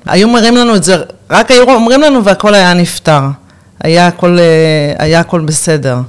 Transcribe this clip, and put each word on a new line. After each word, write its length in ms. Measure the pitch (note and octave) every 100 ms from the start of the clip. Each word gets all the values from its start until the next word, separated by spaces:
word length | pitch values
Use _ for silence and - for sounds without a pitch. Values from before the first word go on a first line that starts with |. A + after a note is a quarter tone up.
| -
היו 240 | F3 G#3
מראים 260 | A#3+ A3+ B3
לנו 200 | A#3+ G#3
את 80 |
זה, 120 | E3+ F3 - - -
רק 220 | F3+ A3+
היו 220 | B3 B3
אומרים 280 | B3 A#3 C4+
לנו 220 | D4+ C4+ G3+
והכל 280 | F#3 G#3 G3+
היה 180 | F3+
נפתר. 460 | F3 E3+ - - D3 C#3 C#3 _ _ _ -
היה 280 | D#3+ E3 F3
הכל, 320 | F3 F3+ F3
אה, 540 | E3+ D#3+ D#3+ D#3 D3 -
היה 200 | D#3 E3
הכל 220 | E3 F3
בסדר. 560 | D#3 D#3 - D#3 C3 B2